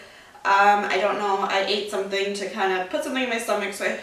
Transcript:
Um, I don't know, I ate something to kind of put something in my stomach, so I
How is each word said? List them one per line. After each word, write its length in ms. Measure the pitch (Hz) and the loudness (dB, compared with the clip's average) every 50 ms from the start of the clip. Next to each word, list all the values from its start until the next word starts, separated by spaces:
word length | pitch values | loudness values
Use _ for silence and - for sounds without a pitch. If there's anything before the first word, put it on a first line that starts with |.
| - - - - - - - - - | -16 -20 -20 -20 -20 -20 -16 -6 0
Um, 400 | - 196 196 202 202 208 202 202 | 2 4 6 6 6 6 4 4
I 120 | - 196 185 | 0 0 0
don't 180 | 196 202 - 208 | 2 0 0 0
know, 200 | 208 196 190 196 | 0 0 0 0
I 240 | 196 - - 196 196 185 | 0 0 0 0 0 0
ate 240 | 208 202 - - | 0 -2 -2 -2
something 420 | 208 190 196 196 196 196 196 202 202 | -4 -4 -4 -2 -2 -2 -2 -2 -4
to 160 | 202 196 185 | -4 -6 -6
kind 220 | - 214 190 190 | -4 -2 0 0
of 180 | 185 185 185 - | 0 0 -2 -2
put 140 | - 302 302 | -4 -4 -4
something 180 | 285 262 262 | -2 -2 -2
in 80 | 254 240 | -2 -2
my 100 | 226 226 | -2 -4
stomach, 340 | - 233 208 202 196 196 202 | -2 -2 -2 -2 -2 -4 -6
so 120 | - 202 | -4 -4
I 140 | 202 220 - | -4 -4 -4